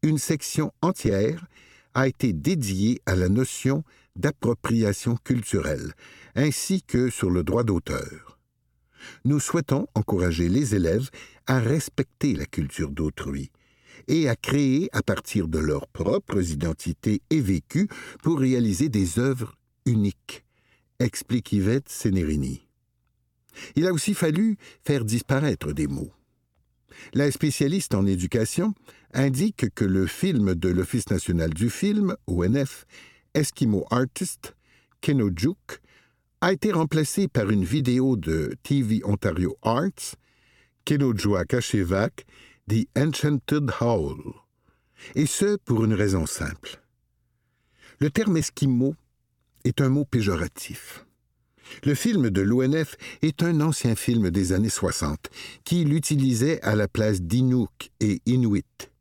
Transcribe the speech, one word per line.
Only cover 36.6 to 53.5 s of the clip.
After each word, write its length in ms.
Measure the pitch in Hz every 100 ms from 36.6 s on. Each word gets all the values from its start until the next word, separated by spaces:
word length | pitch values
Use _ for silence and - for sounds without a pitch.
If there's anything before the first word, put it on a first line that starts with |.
| 208
remplacé 560 | 180 160 156 151 - 196
par 220 | - 104
une 160 | 104 90
vidéo 500 | 139 127 123 131 123
de 400 | 80 80 73 -
T 180 | - 143
V 200 | 117 110
Ontario 540 | - 104 107 82 87 -
Arts, 540 | - 117 185 - - - _ _ _ _ _ _ -
Kenojua 580 | 147 139 107 101 98
Kashevak, 840 | 90 123 - 107 87 95 110 - - - - _ -
The 180 | 110 - -
Enchanted 720 | 151 143 151 147 - 151 139 -
Howl. 520 | 117 113 73 - - - _ _ _ _ _ _ - -
Et 100 | 147
ce, 320 | - 202 202
pour 260 | - 117
une 100 | 110
raison 320 | 107 104 95 78
simple. 560 | - 71 - - - _ _ _ _ _ _ _ _ _ _ - -
Le 100 | 147
terme 280 | 175 214 170
Esquimau 580 | 147 - 139 123 131 156 _ _ _ _ _ _ 123
est 160 | -
un 80 | 139
mot 160 | 135 143
péjoratif. 1000 | 123 104 87 82 - - 85 - - - _ _ _ _ _ - - 135
Le 100 | 143
film 340 | 233 208 123
de 120 | 95
l'O 220 | 98 123
N 200 | 131 156
F 140 | 151 - - -
est 220 | 156 147
un 180 | 165